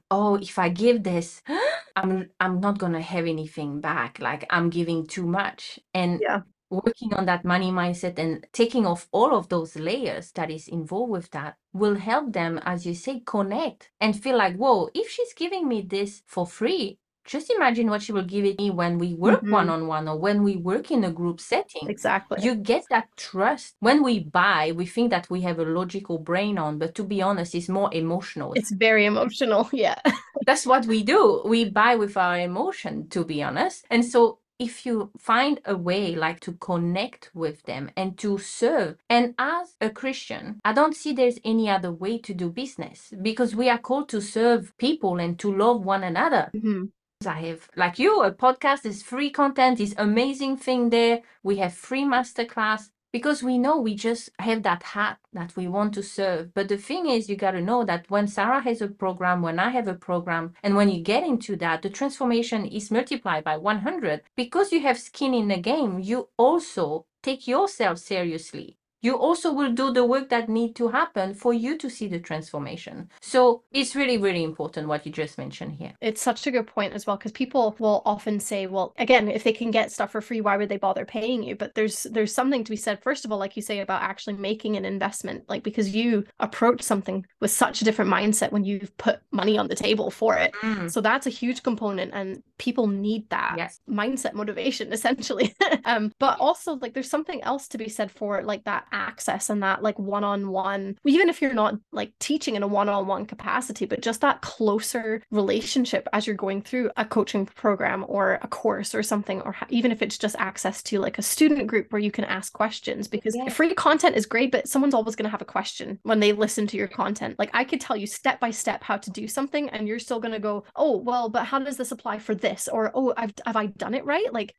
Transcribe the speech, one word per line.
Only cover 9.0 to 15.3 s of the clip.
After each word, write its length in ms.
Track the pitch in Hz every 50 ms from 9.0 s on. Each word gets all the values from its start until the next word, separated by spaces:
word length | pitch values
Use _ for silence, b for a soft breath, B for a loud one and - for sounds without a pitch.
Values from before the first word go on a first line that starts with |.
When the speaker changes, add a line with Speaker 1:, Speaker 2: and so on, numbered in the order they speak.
| - _ -
Speaker 1:
all 200 | 190 240 311 277
of 120 | 233 180 -
those 280 | 180 170 160 156 -
layers 560 | 156 156 165 220 277 247 160 113 160 170 - -
that 180 | 185 160 156
is 160 | 156 160 -
involved 460 | - 170 170 160 151 180 202 247 240 202
with 180 | 175 170 -
that 240 | - 147 143 147 - _ _ _ -
will 220 | 185 208 208 202
help 380 | 202 180 220 233 294 302 247 208
them, 260 | 190 165 165 165 - -
as 200 | 180 180 175 175
you 100 | 175 170
say, 260 | 170 - 269 269 233 -
connect 680 | - - 208 196 196 202 277 330 262 - _ - _ _ -
and 200 | 208 220 208 208
feel 160 | - 269 254
like, 200 | 226 202 185 180
"Whoa, 340 | 190 254 269 233 190 160 - -
if 160 | 339 466 -
she's 240 | - - 480 480